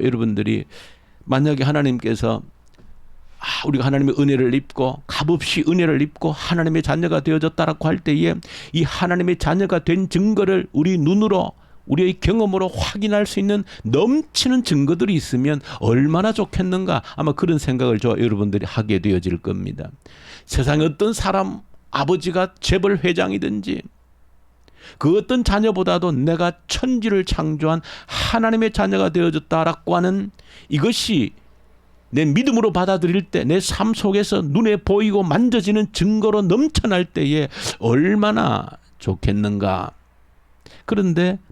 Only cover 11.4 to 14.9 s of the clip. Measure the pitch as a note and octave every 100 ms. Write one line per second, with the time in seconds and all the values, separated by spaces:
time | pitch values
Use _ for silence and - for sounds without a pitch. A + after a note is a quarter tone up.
11.4 | - - - - - D#3 F#3 F#3 - A3+
12.4 | G#3 F#3+ F#3 F#3 - G3+ G#3+ G#3 G#3 -
13.4 | G3 G#3 - - A2 C3+ A3 D4 - -
14.4 | B3+ B3+ A#3+ D3 C#3